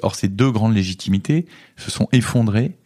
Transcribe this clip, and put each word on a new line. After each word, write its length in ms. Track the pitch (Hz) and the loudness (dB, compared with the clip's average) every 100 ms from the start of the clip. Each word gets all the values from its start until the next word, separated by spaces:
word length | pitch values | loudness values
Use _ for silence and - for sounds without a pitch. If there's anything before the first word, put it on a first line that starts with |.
Or, 120 | 104 - | -4 -2
ces 140 | 98 | -2
deux 220 | 98 131 | 0 0
grandes 220 | 110 110 104 | 2 2 2
légitimités 720 | 92 92 - 98 - 160 175 - - - | 0 -4 -2 0 0 -2 -2 -12 -20 -18
se 140 | - | -8
sont 160 | - 214 | -4 0
effondrées 680 | 127 - 123 110 104 139 - | 2 2 0 2 2 0 -4